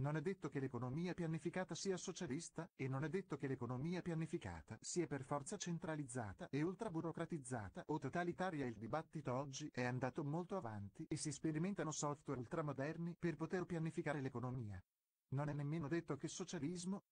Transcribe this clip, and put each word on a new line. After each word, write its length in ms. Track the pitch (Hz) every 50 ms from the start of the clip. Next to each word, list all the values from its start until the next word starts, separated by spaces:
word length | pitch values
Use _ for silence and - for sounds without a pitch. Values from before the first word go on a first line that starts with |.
non 140 | 131 143 151
è 40 | 160
detto 300 | 147 185 196 - - 143
che 100 | - 143
l'economia 540 | 131 131 - 117 123 127 131 165 175 180 160
pianificata 600 | - 170 156 165 156 - 175 - 185 185 - 170
sia 220 | - - 196 185
socialista, 720 | 175 - - 180 - 185 143 123 165 170 - - - 160 - -
e 100 | - 135
non 160 | 131 135 135
è 60 | 151 151
detto 300 | 143 196 190 - 156 139
che 80 | 147
l'economia 560 | 135 135 127 120 117 127 123 143 165 185 175
pianificata 720 | - 180 165 160 165 156 - 165 - 101 85 82 - - - -
sia 240 | - - - 180 165
per 180 | 156 147 139 135
forza 320 | - 147 143 139 - 214
centralizzata 960 | 196 - 175 170 160 - 165 156 151 147 123 120 135 113 101 92 - 185 165
e 100 | - 139
ultraburocratizzata 1200 | 151 180 185 - 226 220 165 160 165 165 151 - 170 - 175 156 127 - 131 117 101 92 - 180 165
o 120 | - 147 151
totalitaria. 680 | 143 131 - 170 175 175 165 - 180 190 165 147 135
Il 100 | 123 113
dibattito 560 | 101 110 107 143 156 160 - - 160 135 135
oggi 380 | 120 131 147 143 131 135 151 147
è 120 | - 123 123
andato 380 | 123 127 123 123 127 - - 156
molto 340 | 143 147 170 180 - 208 190
avanti 480 | - 113 107 104 101 - - - 160 -
e 80 | 160
si 160 | 147 - 156
sperimentano 580 | 139 - - 160 156 156 170 196 202 - 151 156
software 480 | 143 - 156 147 147 143 - - 139 123
ultramoderni 800 | 127 - - 160 151 147 139 - 135 151 160 160 170 175 165 -
per 180 | - 170 160
poter 280 | - 160 160 - 185 175
pianificare 560 | - 180 165 160 165 - 175 151 156 143 147
l'economia. 580 | 131 135 - 120 117 127 123 131 113 104 98 92 - _ _ _ _ _ _ _ _ _
Non 160 | 131 135 147 147
è 40 |
nemmeno 340 | 143 147 143 143 156 170 151
detto 300 | 135 165 170 165 - 151
che 100 | 135 -
socialismo, 800 | 156 - - 185 - - 170 135 151 180 170 175 185 196 202 - _